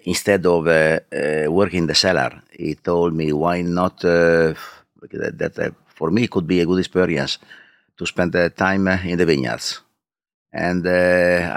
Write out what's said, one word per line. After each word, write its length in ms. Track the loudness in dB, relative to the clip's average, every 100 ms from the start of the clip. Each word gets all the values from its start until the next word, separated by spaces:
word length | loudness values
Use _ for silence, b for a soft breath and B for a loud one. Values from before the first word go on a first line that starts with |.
instead 420 | -6 -4 0 2
of, 220 | 4 2 4
uh, 320 | 2 2 0 -4
uh, 400 | -6 -2 -2 0
working 340 | 0 0 0 0
the 80 |
cellar, 480 | 0 2 2 -2 -6 _
he 240 | -10 -8
told 400 | -6 -2 0 0
me, 180 | 0 -2
"Why 300 | 0 0 -2
not, 420 | -2 -2 -2 -2
uh, 500 | 0 4 4 4 2 -2 B B _ _ -16
that, 260 | -10 -8 -6
that, 200 | -8 -6
uh, 100 | -8 -8 _
for 160 | -8 -2
me 160 | -2 -2
could 200 | -4 0
be 140 | 0
a 60 | 2
good 140 | 0
experience 580 | 0 0 0 -2 -4 -8 B B B B B -10
to 80 |
spend, 300 | -8 -2 -2
uh, 140 | 0 -2
time, 380 | 0 0 2 0
uh, 100 | 0
in 120 | -2 0
the 100 | 2
vineyards." 540 | 2 -2 -6 -8 -10 _ _ _ _ _ _ _
And, 340 | -6 -4 -2 0
uh, 680 | 2 4 4 4 2 0